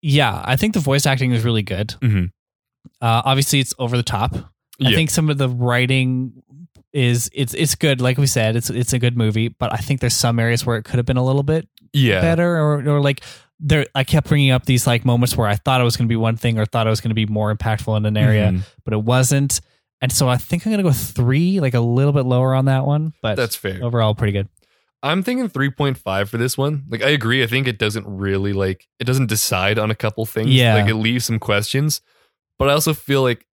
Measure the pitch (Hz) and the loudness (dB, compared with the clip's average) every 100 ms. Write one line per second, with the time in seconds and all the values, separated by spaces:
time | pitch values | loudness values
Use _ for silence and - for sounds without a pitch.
0 | 160 143 127 90 - 127 214 214 139 139 | 2 2 2 0 -2 0 2 0 0 0
1 | 143 135 127 120 113 113 98 92 - - | 2 0 0 0 0 -2 -2 -4 -6 -2
2 | 123 101 90 _ _ _ _ _ - _ | 0 0 -2 _ _ _ _ _ -20 _
3 | 117 113 131 135 135 139 131 - 123 123 | 0 0 2 2 2 0 0 -4 -2 -2
4 | 117 104 113 - - _ _ - 131 110 | -2 -2 -4 -4 -12 _ _ -4 0 2
5 | 160 - 156 143 131 123 123 120 123 131 | 2 0 0 0 -2 0 0 2 2 2
6 | 127 127 127 110 _ 139 170 _ _ 147 | 0 -2 -4 -10 _ -20 -20 _ _ 0
7 | 123 120 - - 127 - 151 - 160 131 | 2 2 -2 -6 -6 -2 -2 0 0 2
8 | 123 127 139 - 110 113 - 120 127 127 | 0 0 0 2 0 0 -2 -4 -2 0
9 | 120 120 110 107 117 - 123 110 - 139 | 0 0 0 0 -4 -4 -6 -6 -4 -2
10 | 127 - 120 117 117 117 - 117 110 127 | -2 0 0 0 0 0 -2 -4 -2 -4
11 | 120 127 127 135 139 160 - _ _ 143 | 0 0 0 0 0 -2 -4 _ _ 0
12 | 123 95 170 165 175 170 151 147 139 147 | 2 4 2 2 0 0 0 0 0 0
13 | 139 139 - - _ _ 151 151 - 139 | 0 -2 -8 -20 _ _ 0 0 2 -2
14 | 131 156 - 147 139 127 - 123 - 120 | 0 0 2 2 4 2 2 2 2 2
15 | 123 120 123 - 110 101 - 131 123 110 | 2 2 2 0 0 0 0 2 2 0
16 | 120 113 113 113 120 113 107 123 110 107 | 0 0 0 0 -2 0 0 0 0 0
17 | 113 110 107 107 107 107 117 110 - 107 | -2 -2 -2 -2 -2 -2 -2 -4 -2 -2
18 | 107 107 107 107 98 92 95 _ - 107 | 0 2 2 4 2 0 -4 _ -6 -4
19 | 107 127 127 139 139 - - _ _ _ | 2 2 4 2 0 -4 -8 _ _ _
20 | 135 - 131 127 - 175 220 214 185 127 | -4 0 2 0 -2 -4 -2 0 0 0
21 | - - 120 135 175 196 139 120 117 120 | -2 -2 0 2 2 2 0 0 2 2
22 | 139 143 127 123 131 131 135 131 135 147 | 2 2 2 2 2 2 2 2 0 -2
23 | 156 - 113 104 120 - 101 92 120 117 | -2 -6 -4 -2 -2 -4 -8 -6 -2 0
24 | 110 104 107 101 98 _ _ _ _ _ | 0 2 -2 -2 -4 _ _ _ _ _
25 | 135 175 196 247 240 131 139 - 143 127 | -4 -2 -2 -2 -4 -2 -4 0 -2 -2
26 | - 95 101 117 123 - 139 151 139 117 | -4 -4 -2 -2 -2 -2 -2 -4 -6 -4
27 | 123 147 110 127 117 127 131 110 110 110 | 0 0 0 0 0 0 -2 -2 -2 -4
28 | 101 95 98 95 101 98 98 92 _ _ | -8 -6 -2 -2 -2 -2 -2 -4 _ _
29 | 123 127 101 107 - 101 95 107 107 107 | -2 0 0 -2 -2 0 0 0 -2 -2
30 | 110 104 110 - 113 131 120 107 104 110 | -4 -4 -6 -2 4 4 6 4 2 0
31 | 110 123 117 117 - 101 104 135 151 - | -2 -2 -2 -4 0 -2 0 -2 -2 -4
32 | _ _ _ _ _ _ 135 147 160 151 | _ _ _ _ _ _ 0 2 0 -4
33 | - 139 131 120 _ | -2 0 2 -2 _